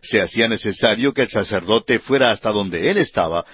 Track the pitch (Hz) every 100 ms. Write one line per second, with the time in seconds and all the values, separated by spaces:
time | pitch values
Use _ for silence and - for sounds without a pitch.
0 | - 110 90 - 113 110 110 95 117 107
1 | 135 139 123 110 95 101 85 110 - 120
2 | - 135 127 104 110 104 98 87 110 202
3 | 160 - 85 85 -